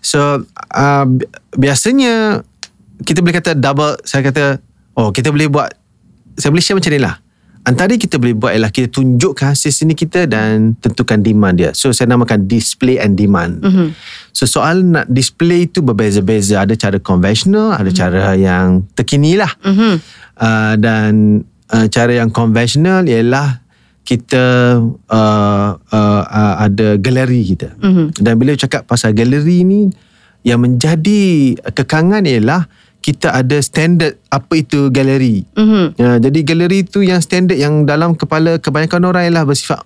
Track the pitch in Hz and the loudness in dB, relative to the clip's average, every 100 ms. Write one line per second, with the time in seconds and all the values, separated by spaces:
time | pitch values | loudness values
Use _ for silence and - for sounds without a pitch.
0 | - 147 143 143 - - - - 139 143 | -4 -2 0 -2 -6 -18 -12 -2 0 2
1 | 135 127 - - _ - 139 139 214 262 | 2 0 -4 -12 _ -2 0 0 0 0
2 | 254 226 214 208 - _ - _ _ - | 0 0 -2 -4 -8 _ -20 _ _ -14
3 | - 156 175 170 165 156 135 139 151 143 | -4 0 0 0 -2 -2 0 0 -2 -4
4 | - 139 135 139 143 135 _ _ _ - | -6 -2 -2 0 -2 -2 _ _ _ -4
5 | 110 98 127 147 151 147 113 - _ _ | -2 -2 -2 0 0 0 -4 -10 _ _
6 | _ _ _ - 143 156 175 196 175 147 | _ _ _ -6 0 0 0 -2 0 0
7 | 113 - _ _ _ - - 127 185 240 | -2 -6 _ _ _ -10 -4 0 0 0
8 | 185 147 120 110 117 104 110 104 123 127 | -2 -2 0 0 -2 0 -2 -2 -4 0
9 | 131 123 180 139 139 143 151 135 156 151 | 0 2 0 -2 -2 -2 -2 -2 0 0
10 | 165 185 170 110 110 110 110 113 120 - | -2 -2 0 0 0 2 0 0 -4 -2
11 | - 107 101 107 104 90 85 - 139 120 | -2 0 2 2 2 2 0 0 -2 0
12 | 123 123 120 107 95 117 - - 127 127 | 0 0 2 0 0 -2 -2 -4 0 0
13 | 104 101 196 190 170 170 196 190 165 160 | 0 0 2 0 -2 -4 0 2 0 -4
14 | - - - - 131 156 151 175 185 165 | -18 -20 -12 -6 -2 0 0 0 2 0
15 | - 127 127 - 170 175 170 - 139 104 | 0 -2 -2 -2 0 2 0 0 -2 0
16 | 110 101 95 110 98 101 98 110 101 95 | 0 0 0 0 0 0 0 -2 -2 -4
17 | - 92 98 110 190 208 220 202 95 92 | -2 0 0 0 0 0 0 0 -2 -2
18 | 90 90 98 95 95 90 92 92 98 - | 0 0 0 2 2 2 2 0 -2 -6
19 | 117 143 147 190 190 - 196 196 226 170 | -2 0 2 2 0 -4 -2 0 2 0
20 | - - - _ 113 110 110 110 110 110 | -6 -20 -20 _ -2 0 0 0 0 0
21 | 107 107 107 104 - _ _ 113 110 120 | 0 2 2 0 -2 _ _ 0 0 0
22 | 120 120 117 110 117 110 120 139 170 190 | 0 2 0 0 0 0 0 0 0 2
23 | 175 113 120 131 143 123 _ _ _ _ | 0 0 0 0 -2 -6 _ _ _ _
24 | - 120 - 131 127 123 123 120 113 - | -6 -6 -2 0 2 2 4 2 0 -4
25 | _ 110 107 107 104 101 101 101 _ 110 | _ 0 2 2 2 0 -2 -4 _ 0
26 | 104 104 90 104 107 90 107 98 107 104 | 2 0 0 0 0 0 0 0 0 0
27 | 101 127 131 127 95 92 - - 202 185 | 0 0 0 0 0 -4 -6 -4 0 2
28 | 156 160 107 113 131 143 135 147 - 117 | 0 -2 0 2 2 0 -2 -4 -4 -2
29 | 113 107 117 143 147 175 180 202 202 - | 0 0 0 0 2 2 2 2 0 -2
30 | _ _ _ _ - 120 123 123 156 165 | _ _ _ _ -2 0 2 0 0 0
31 | 160 208 196 165 135 117 - - 135 156 | 0 2 2 2 0 -2 -6 -6 -2 0
32 | 170 208 180 123 107 170 165 _ _ _ | 0 0 0 0 0 0 -4 _ _ _
33 | - 143 170 127 127 147 135 - 160 175 | -8 -4 -2 -2 0 0 -2 -2 2 2
34 | 156 - _ 135 - 160 151 147 139 131 | 0 -4 _ -6 -2 -2 0 0 0 2
35 | 135 135 131 104 - - 214 214 165 - | 2 2 2 0 -4 0 2 2 0 0
36 | 120 120 123 147 147 165 175 196 185 202 | 2 4 2 0 0 0 0 0 0 0
37 | 190 185 160 180 185 170 143 151 147 147 | 0 0 0 0 0 0 0 0 0 0
38 | 165 165 143 156 160 165 - 143 160 175 | 0 -2 -2 0 0 0 -2 -2 -2 0
39 | 180 180 175 170 147 143 - 151 | 0 0 0 0 0 -2 -4 -8